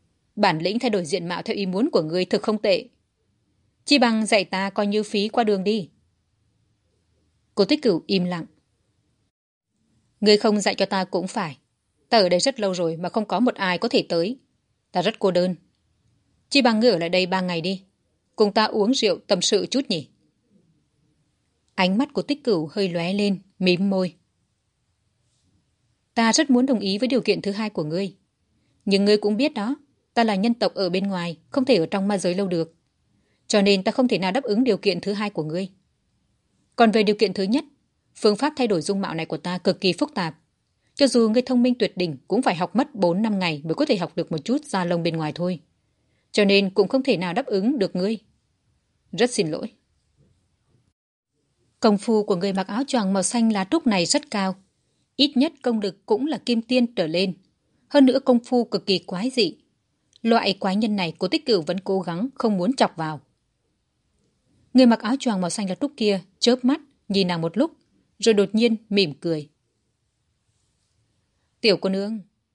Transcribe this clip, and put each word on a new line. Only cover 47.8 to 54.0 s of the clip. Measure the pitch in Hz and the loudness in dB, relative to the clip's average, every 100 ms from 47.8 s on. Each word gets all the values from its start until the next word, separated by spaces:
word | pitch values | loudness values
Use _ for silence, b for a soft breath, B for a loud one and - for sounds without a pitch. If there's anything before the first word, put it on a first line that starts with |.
| 185 180 | -2 -2
ngươi. | 196 220 - _ _ _ _ _ _ _ _ | -4 -4 -10 _ _ _ _ _ _ _ _
Rất | 170 247 | -2 0
xin | - 160 | 0 -4
lỗi." | - - - _ _ _ _ _ _ _ _ _ _ _ _ _ _ _ _ _ _ _ _ | -4 -8 -14 _ _ _ _ _ _ _ _ _ _ _ _ _ _ _ _ _ _ _ _
Công | 226 202 | 2 2
phu | - 214 | 2 0
của | 208 185 | 0 -2
người | 202 | -2
mặc | 196 190 | -4 -4
áo | 208 277 | -4 -2
choàng | 247 190 | -2 0
màu | 196 | 0
xanh | 185 240 226 | 0 0 0
lá | 202 190 | 0 0
trúc | 330 240 | 0 2
này | 196 | 2